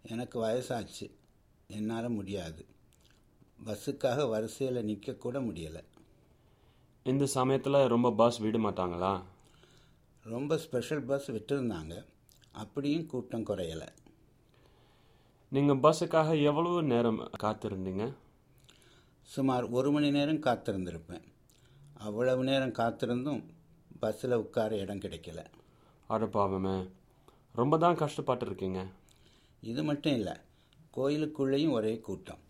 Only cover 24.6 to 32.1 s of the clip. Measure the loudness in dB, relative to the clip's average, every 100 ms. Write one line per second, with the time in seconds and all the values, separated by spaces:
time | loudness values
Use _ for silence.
24.6 | -2 -2 -4 -6 -8 -10 -12 -14 -14 -20
25.6 | -20 _ -20 _ -4 -2 0 2 2 2
26.6 | 0 -2 -4 -12 _ _ -20 _ _ 0
27.6 | 4 6 6 4 0 -2 -2 0 -2 -4
28.6 | -4 -4 -6 -12 -20 -20 -20 -20 -20 _
29.6 | -8 -4 -2 0 2 2 0 -6 -14 _
30.6 | _ _ -12 -2 0 2 -2 0 2 4
31.6 | 4 4 2 -2 -6